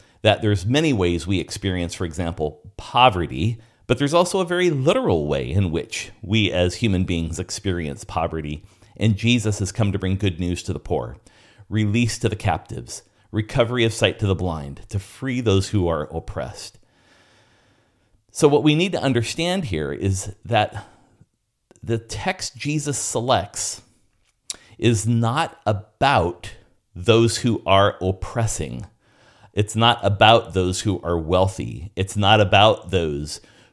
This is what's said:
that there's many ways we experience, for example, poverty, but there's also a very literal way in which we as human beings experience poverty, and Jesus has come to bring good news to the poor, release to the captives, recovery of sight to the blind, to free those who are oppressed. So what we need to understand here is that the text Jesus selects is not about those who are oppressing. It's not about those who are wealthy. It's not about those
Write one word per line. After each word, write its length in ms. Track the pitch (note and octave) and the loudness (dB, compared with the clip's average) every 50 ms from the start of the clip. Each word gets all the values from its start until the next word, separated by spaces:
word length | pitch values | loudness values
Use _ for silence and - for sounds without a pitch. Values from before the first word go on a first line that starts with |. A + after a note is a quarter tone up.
| _ _ _ _ - | _ _ _ _ 2
that 200 | G#2+ G2+ - A2 | 2 2 4 2
there's 240 | G#2+ G#2 F#2 F2 | 0 0 0 0
many 260 | G#2 B2+ D3+ E3 D#3 B2+ | 0 2 2 2 2 2
ways 320 | G2 F2+ F2 F2 E2+ E2 | 2 2 2 0 0 -2
we 140 | F2+ G2+ F2 | -2 -2 -2
experience, 560 | D2+ - - - - G2 F#2 F2+ F2 E2+ - | -2 -6 -10 -6 -4 -4 -4 -4 -4 -6 -6
for 100 | - F#2+ | -6 -8
example, 680 | E2+ - F#2+ F2 E2+ E2+ - D#2 D2+ - - - - - - | -6 -6 -6 -6 -6 -4 -4 -6 -6 -6 -10 -18 -20 -18 -18
poverty, 840 | - - - B2 B2 C3 G#2 F2+ E2 - B1+ C2+ E2+ A#2 A#2 - - _ _ _ _ | -16 -4 2 4 4 6 4 2 -2 -4 -4 -2 -2 -2 -2 -4 -10 _ _ _ _
but 100 | - B2 - | -2 -2 0
there's 140 | C#3+ C#3 D#3 | 0 2 2
also 280 | F3 F3+ F3+ - F#3+ | 2 2 2 0 -2
a 40 | F#3 | -2
very 260 | E3+ F3+ F3+ F3+ F3 | -2 0 0 0 0
literal 580 | D3+ C3+ C3 D#3+ G#3 C4 B3+ F#3+ F#2 D#2+ D2 D2 | 0 2 2 2 2 2 2 2 0 0 0 0
way 200 | D2 C#2 B1+ B1 | -2 -2 -2 -2
in 220 | D2 G2+ G2 F2 | 0 0 0 0
which 400 | D2+ D#2+ - - - - - - - - | 0 -4 -4 -6 -10 -10 -10 -12 -16 -16
we 300 | - F2+ G#2 A2 G#2 F2 | -6 0 0 2 2 2
as 240 | - F2+ F2+ F2+ - | 2 0 0 0 0
human 300 | - A#2+ G#2+ F#2+ F2+ F#2 | -2 -2 0 0 0 0
beings 340 | - F2 E2 E2 D#2 E2 E2+ | 0 -2 -4 -4 -4 -6 -8
experience 640 | - - - - - G2 F2+ F2 E2 D2 C2+ C#2 - | -8 -8 -10 -8 -6 -4 -4 -4 -6 -8 -10 -10 -14
poverty, 640 | - - E2 E2 E2 D#2+ D#2+ D#2 D2 D2 D2 - - _ _ _ _ _ | -8 -4 -4 -4 -2 -4 -6 -6 -8 -10 -10 -12 -18 _ _ _ _ _
and 200 | - G2+ A2+ G#2 | 0 0 2 2
Jesus 440 | G2 A2+ A#2 B2 A#2+ G#2 A2 G2+ - | 2 2 2 2 2 2 0 -2 -2
has 100 | G2+ F#2 | -4 -4
come 220 | - - A2 G2+ F#2+ | -2 -2 -2 -2 -2
to 80 | F#2+ | -2
bring 160 | F#2+ F#2 F#2+ | -2 -2 -2
good 240 | F#2+ G#2 G2 E2 D#2+ | -2 -2 -2 -2 -2
news 240 | F2+ F2 F2 - - | -4 -4 -4 -4 -6
to 80 | - E2 | -8 -8
the 80 | - | -8
poor, 360 | - - F2 C#2+ A#1+ A1+ - - _ - _ _ _ _ _ _ - _ | -6 -6 -4 -4 -4 -6 -10 -16 _ -20 _ _ _ _ _ _ -14 _
release 500 | G2+ A2 G#2+ G#2 G#2 A#2+ A#2+ A2 - - | -2 0 0 2 2 2 0 0 -2 -2
to 100 | - A2 | -2 -2
the 60 | G#2 | -2
captives, 720 | - - G2+ D#2+ - - - - - A#1 - - - - _ _ _ _ _ | 0 -2 -2 -2 -2 -4 -10 -12 -12 -12 -12 -14 -16 -18 _ _ _ _ _
recovery 540 | - A2 G#2+ - - C3+ A#2+ A#2 B2 B2 A2+ | -4 -4 -4 -2 0 0 0 2 2 2 2
of 100 | A2+ G#2+ | 2 2
sight 240 | - A2+ F#2+ - - | 2 0 0 2 0
to 80 | G#2+ | 0
the 80 | G2 F#2 | 0 0
blind, 460 | D2 F2+ F2+ D#2+ D#2 C#2+ C#2 C#2 - - - | 0 0 -4 -4 -6 -8 -10 -12 -14 -14 -8
to 100 | - G2 | -8 -8
free 420 | - - - - C3 C3+ B2 B2+ | -8 -8 -14 -10 -8 -6 -4 -2
those 280 | A#2+ - F#2+ F#2+ F#2+ - | 2 2 2 2 2 2
who 180 | - G#2 F2 | 0 0 0
are 260 | E2+ E2 D2+ D2+ - D#2+ | 0 0 -2 -4 -6 -8
oppressed. 680 | D#2+ - - - D#2+ C2 - - - - - - - _ _ _ _ _ _ _ _ _ _ _ _ _ _ _ _ _ _ _ _ _ _ _ _ _ _ _ _ _ _ _ | -10 -10 -8 -8 -8 -8 -10 -10 -14 -16 -18 -18 -20 _ _ _ _ _ _ _ _ _ _ _ _ _ _ _ _ _ _ _ _ _ _ _ _ _ _ _ _ _ _ _
So 160 | - D#3+ C#3+ | 4 4 6
what 160 | C#3+ D3 C#3+ | 6 6 4
we 100 | D3+ D3+ | 4 4
need 160 | D#3+ F3+ G3+ | 4 2 0
to 100 | F3 - | -2 -2
understand 640 | - C#3 B2+ A#2+ A2+ - - - E3 F3 F3+ G3 E3 | 0 0 2 0 0 -2 -4 -4 -2 -2 -2 -2 -4
here 260 | G#2+ F2+ D#2 D2+ C#2 C#2+ | -4 -4 -4 -4 -4 -4
is 420 | - - G2 F#2+ F#2+ - G2 - - _ | -2 -2 -2 -2 -2 -4 -10 -14 -14 _
that 400 | G2+ A#2 G#2+ G#2+ - - G#2 - - - _ _ _ _ _ _ _ _ _ _ _ _ _ _ _ _ _ | 0 0 2 2 0 -4 -10 -16 -16 -20 _ _ _ _ _ _ _ _ _ _ _ _ _ _ _ _ _
the 160 | - - A#2 | -6 -4 -4
text 600 | A2 - - - - - F#3 F#3 - - - - | -4 -4 -8 -10 -8 -6 -6 -6 -6 -10 -12 -12
Jesus 420 | A#2 - C#3+ D3+ D3+ C#3+ D3 C3+ - | -8 -6 -4 -4 -4 -4 -4 -6 -6
selects 840 | - - - B2 A#2 C3 B2 F#2+ G#2 - - - - - - - - _ _ _ _ _ _ _ _ _ _ _ _ - - - - _ - - | -6 -4 -4 -4 0 2 2 0 0 -2 -8 -8 -8 -8 -8 -12 -16 _ _ _ _ _ _ _ _ _ _ _ _ -18 -18 -18 -18 _ -10 0
is 280 | - A#2+ A#2+ G2 G2+ | 2 2 2 2 0
not 540 | A#2 A#2+ A#2 A#2 A2+ B2 D3+ E3 - - - _ | 0 0 2 0 0 0 -2 -4 -4 -6 -6 _
about 840 | G#2+ G#2+ G2 - - _ _ C#3+ C3+ C#3 A2 E2+ F2 F2 - - - - - - _ _ _ _ _ _ | -2 -2 -2 -6 -12 _ _ 2 2 4 4 2 0 -2 -6 -12 -16 -18 -18 -20 _ _ _ _ _ _
those 460 | F2+ F2 A2+ A2+ A#2 A#2 A2+ - - | -2 2 4 6 6 6 4 2 0
who 240 | - - - - - | 0 0 0 0 2
are 320 | - F#2+ G2 G2 G2+ - - F#2 | 4 4 6 6 4 2 0 -2
oppressing. 840 | F#2 F#2 - - - - A#2+ A2+ A2 - - D#2 B1+ B1 B1 - - _ _ _ _ _ _ _ _ _ _ - - _ | -2 -2 -2 -6 -8 -4 -4 -2 -2 -4 -6 -8 -8 -8 -10 -12 -14 _ _ _ _ _ _ _ _ _ _ -20 -8 _
It's 240 | G2+ G#2 - - | -4 -2 -2 0
not 240 | A2 A#2 A#2+ - - - | 2 4 4 4 4 2
about 520 | G2+ G#2 - A2 A2 A#2 A2+ - - D#2+ | 0 4 6 8 8 8 6 4 0 0
those 260 | F#2+ F#2 F#2 F2+ - | 0 0 0 0 0
who 200 | - G#2+ F#2+ F2 - | -2 -2 -2 -2 -2
are 140 | E2+ E2+ | -2 -2
wealthy. 760 | E2+ D#2+ D#2 F2+ F2+ F#2+ G2 - - B1+ A#1 A1 A#1+ E2+ - - | -2 0 2 2 4 4 2 0 -4 -8 -8 -8 -10 -14 -10 -6
It's 220 | F2+ F#2+ - - | -4 -4 -4 -2
not 240 | G#2 G#2 G2 A2 G#2+ | 0 4 4 6 6
about 500 | G#2 F#2+ G#2+ G2 G#2 A2 - - - F2 | 6 6 6 6 8 6 6 2 -2 -2
those 500 | F2+ F2+ E2+ D#2 D2 C#2+ D2 C#2+ - - - _ _ _ _ _ | 0 0 0 0 -2 -4 -6 -8 -10 -14 -16 _ _ _ _ _